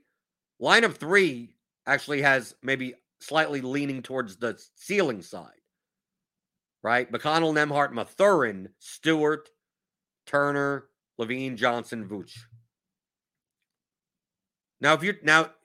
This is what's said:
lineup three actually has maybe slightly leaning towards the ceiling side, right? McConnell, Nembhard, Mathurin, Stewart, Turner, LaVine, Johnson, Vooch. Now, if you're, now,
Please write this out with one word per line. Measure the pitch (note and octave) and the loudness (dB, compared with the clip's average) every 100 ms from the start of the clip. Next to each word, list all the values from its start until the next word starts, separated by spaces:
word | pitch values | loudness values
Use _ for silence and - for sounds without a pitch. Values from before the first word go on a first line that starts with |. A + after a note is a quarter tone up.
| _ _ _ _ _ - | _ _ _ _ _ -6
lineup | C3+ G3+ A3+ D3 | 2 4 4 0
three | D3 G3 F#3 B2+ A#2 _ _ _ - | 0 2 2 0 -12 _ _ _ -2
actually | C#3 - D3 | -2 -2 0
has | C#3+ C3 A2+ - | 2 2 0 -10
maybe | B2 C3+ B2+ A#2+ _ _ | -4 -4 -6 -12 _ _
slightly | - D#3+ D#3 D3 | -4 -2 0 -2
leaning | B2+ C#3 C#3+ C3 | -4 -4 -4 -6
towards | A#2 C3 A#2 F2+ | -8 -8 -8 -6
the | A#2 G#2 - _ | -8 -8 -14 _
ceiling | - G3+ E3+ G#2+ | -4 0 0 -2
side, | E2+ G2 C#2+ _ _ _ _ _ _ _ _ _ _ _ _ _ | -10 -16 -18 _ _ _ _ _ _ _ _ _ _ _ _ _
right? | G#2+ A#2+ B2+ | 0 0 0
McConnell, | A#2 D3+ D#3 D#3+ | -4 0 2 2
Nembhard, | D3+ D3+ C#3+ C#3 | 2 0 0 -2
Mathurin, | A#2+ G#2+ - G3 F#3 A#2+ G2 F#2+ _ | -2 -6 2 4 4 2 -4 -12 _
Stewart, | - - D3+ D#3+ D3+ D3+ - _ _ _ _ _ _ _ - | -20 -6 0 2 0 -2 -8 _ _ _ _ _ _ _ -4
Turner, | C#3+ C#3+ C#3+ C#3 C#3 - _ _ - | 0 2 0 -2 -4 -10 _ _ -8
LaVine, | A2+ B2+ C3 A#2+ | -6 -4 -6 -2
Johnson, | B2 A#2+ A2+ A#2+ G2+ | 0 0 -4 -10 -10
Vooch. | G#2 E2+ - - - _ _ _ _ _ _ _ _ _ _ _ _ _ _ _ _ _ _ _ _ _ _ | -10 -12 -18 -20 -20 _ _ _ _ _ _ _ _ _ _ _ _ _ _ _ _ _ _ _ _ _ _
Now, | C#3 | 2
if | D#3 | 4
you're, | F3+ G3+ | 2 -2
now, | D3 D#3 D#3 - | 4 4 4 -4